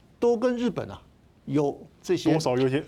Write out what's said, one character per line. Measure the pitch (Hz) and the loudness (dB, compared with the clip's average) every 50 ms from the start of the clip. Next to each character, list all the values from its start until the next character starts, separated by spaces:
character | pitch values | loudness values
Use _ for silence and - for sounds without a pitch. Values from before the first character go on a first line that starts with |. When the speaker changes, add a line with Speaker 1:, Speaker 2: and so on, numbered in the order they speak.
| _ _ _ _ | _ _ _ _
Speaker 1:
都 | 240 240 240 | 2 2 2
跟 | 214 247 254 247 | 2 2 0 0
日 | 233 247 233 | 0 -2 -2
本 | 170 - 110 98 | -2 -4 -8 -10
啊 | 90 - - - _ _ _ _ _ _ _ | -12 -16 -18 -20 _ _ _ _ _ _ _
有 | - 135 147 147 143 143 - - - - _ - | -4 -2 0 0 0 -2 -6 -14 -20 -20 _ -4
这 | - 180 | -2 -2
些 | 151 - 160 | 0 2 2
Speaker 2:
多 | 156 160 | 2 2
少 | 156 139 123 | 2 2 2
有 | 123 135 | 2 2
一 | 131 | 2
些 | 131 147 - | 0 -2 -2